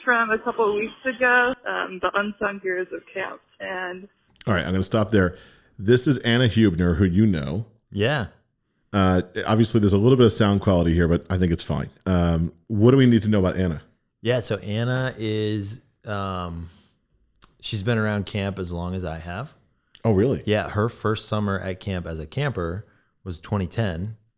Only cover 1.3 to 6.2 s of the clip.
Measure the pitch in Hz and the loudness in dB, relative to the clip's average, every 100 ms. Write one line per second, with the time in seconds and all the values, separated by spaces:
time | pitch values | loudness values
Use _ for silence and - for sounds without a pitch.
1.3 | 247 247 262 - 185 180 185 185 202 208 | 4 2 -2 -6 -6 -6 -4 -2 -2 -4
2.3 | 208 202 202 190 180 185 170 - 190 185 | -4 -6 -4 -4 -4 -6 -10 -12 -10 -10
3.3 | - _ - 196 185 180 185 202 _ _ | -12 _ -16 -12 -10 -10 -12 -18 _ _
4.3 | - - 90 78 92 95 110 104 104 90 | -10 -4 -2 -2 -4 -2 -2 2 2 2
5.3 | - - _ _ - 98 123 151 123 | -2 -16 _ _ -4 2 2 2 0